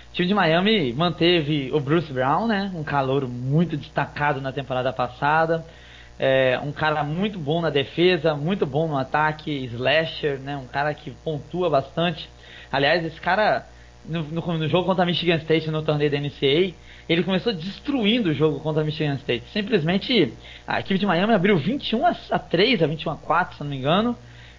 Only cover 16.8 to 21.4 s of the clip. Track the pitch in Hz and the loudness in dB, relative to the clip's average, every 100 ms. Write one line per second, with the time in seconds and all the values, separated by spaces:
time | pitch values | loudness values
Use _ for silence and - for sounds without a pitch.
16.8 | - - - 170 170 185 233 180 185 - | -20 -14 -2 0 2 0 0 -4 -8 -8
17.8 | - 269 202 247 180 135 156 139 156 156 | -4 0 2 2 2 2 2 0 -2 -2
18.8 | 151 151 151 131 - 120 - 214 208 196 | -2 -2 -2 -2 -2 -4 -2 -6 0 0
19.8 | 156 190 - 240 123 - - - - 104 | 2 -2 2 2 2 -2 -18 -16 -6 -6
20.8 | - 190 202 170 214 214 | -2 -2 2 2 4 4